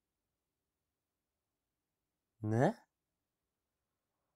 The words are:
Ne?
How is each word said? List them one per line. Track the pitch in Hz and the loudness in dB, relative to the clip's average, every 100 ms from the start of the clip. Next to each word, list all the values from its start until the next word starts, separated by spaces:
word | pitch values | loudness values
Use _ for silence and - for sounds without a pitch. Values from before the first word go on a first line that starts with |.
| _ _ _ _ _ _ _ _ _ _ _ _ _ _ _ _ _ _ _ _ _ _ _ - | _ _ _ _ _ _ _ _ _ _ _ _ _ _ _ _ _ _ _ _ _ _ _ -8
Ne? | 107 113 160 233 - _ _ _ _ _ _ _ _ _ _ _ _ _ _ | -2 2 0 -2 -14 _ _ _ _ _ _ _ _ _ _ _ _ _ _